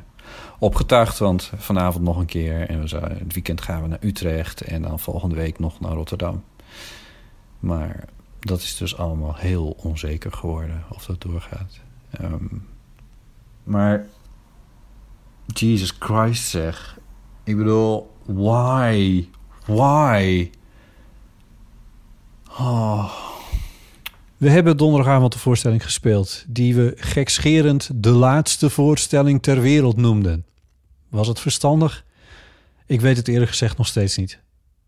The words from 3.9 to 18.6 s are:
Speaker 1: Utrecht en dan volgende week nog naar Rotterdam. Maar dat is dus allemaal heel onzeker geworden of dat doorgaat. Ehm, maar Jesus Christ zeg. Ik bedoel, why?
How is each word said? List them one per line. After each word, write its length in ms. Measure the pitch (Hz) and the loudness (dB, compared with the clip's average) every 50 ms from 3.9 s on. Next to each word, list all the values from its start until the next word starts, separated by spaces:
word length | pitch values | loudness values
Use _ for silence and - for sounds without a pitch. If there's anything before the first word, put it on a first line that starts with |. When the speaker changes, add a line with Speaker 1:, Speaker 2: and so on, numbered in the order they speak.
| 80 - | -6 -4
Speaker 1:
Utrecht 600 | - 104 98 - 92 85 80 80 80 - - - | -4 -4 -4 -4 -4 -4 -4 -4 -6 -8 -10 -14
en 220 | - - 82 82 78 | -12 -8 -8 -6 -6
dan 180 | 82 80 80 | -6 -8 -8
volgende 340 | - - - - - 90 82 | -8 -8 -8 -6 -4 -4 -4
week 240 | 80 80 80 - - | -2 -4 -6 -4 -4
nog 220 | 82 80 - - | -6 -6 -6 -8
naar 120 | - 87 80 | -8 -6 -6
Rotterdam. 520 | 80 80 - 87 90 90 87 92 92 - - _ _ - - - - - - - - - - - - - - - - _ - - - | -6 -6 -6 -6 -6 -6 -6 -6 -8 -10 -14 _ _ -20 -20 -20 -20 -20 -20 -20 -20 -20 -20 -20 -20 -20 -20 -20 -20 _ -20 -16 -8
Maar 440 | - 92 85 80 78 85 90 - - - - - - _ - - | -6 -4 -4 -4 -6 -8 -10 -12 -16 -18 -20 -20 -20 _ -20 -12
dat 200 | - 98 92 87 | -6 -6 -4 -4
is 160 | - - - | -6 -8 -10
dus 200 | - 92 87 - | -8 -8 -8 -6
allemaal 380 | - 87 82 80 78 78 76 76 | -6 -6 -6 -6 -6 -6 -8 -8
heel 400 | - 87 90 90 87 80 76 - - | -6 -4 -4 -2 -2 -4 -6 -8 -8
onzeker 540 | - 82 78 78 - 76 78 80 - - - | -8 -8 -8 -6 -6 -8 -8 -8 -8 -10 -10
geworden 520 | - - 85 82 80 80 80 80 82 82 - | -8 -8 -8 -6 -6 -8 -8 -10 -10 -12 -14
of 180 | - - - | -16 -16 -10
dat 140 | - 92 87 | -10 -10 -10
doorgaat. 600 | - 90 85 87 - - - - 95 - - - - - - - _ - | -8 -8 -8 -8 -10 -10 -14 -14 -14 -14 -16 -20 -20 -20 -20 -20 _ -18
Ehm, 360 | - - 87 85 82 87 92 - 95 98 - - - - _ _ - - - - - - _ - - - - - - - - | -14 -10 -8 -8 -8 -8 -8 -10 -10 -12 -14 -16 -20 -20 _ _ -20 -20 -20 -20 -20 -20 _ -20 -20 -20 -20 -20 -20 -18 -8
maar 420 | 104 104 101 101 104 104 104 - - - - - - - - - _ _ - - _ _ - - - - - - - - - _ - _ - - | -4 0 2 2 2 2 0 -2 -8 -20 -20 -20 -20 -20 -20 -20 _ _ -20 -20 _ _ -20 -20 -20 -20 -20 -20 -20 -20 -20 _ -20 _ -20 -16
Jesus 500 | - - - 117 113 113 101 92 90 - - | -12 -6 -2 0 0 2 0 0 -4 -6 -8
Christ 500 | - - 104 110 110 117 117 117 - - | -6 -2 0 2 2 2 0 -2 -4 -6
zeg. 500 | - 87 80 82 85 - - - - - - - - - - - - - - | -4 -4 -4 -4 -6 -10 -14 -20 -20 -20 -20 -20 -20 -20 -20 -20 -20 -14 -6
Ik 120 | 107 107 | -4 -2
bedoel, 600 | 104 107 110 110 110 110 110 110 107 107 - - - - | 0 2 2 4 4 4 2 0 -2 -4 -10 -20 -18 -10
why? 1040 | - 98 95 101 107 117 123 | -6 -4 0 2 2 2 2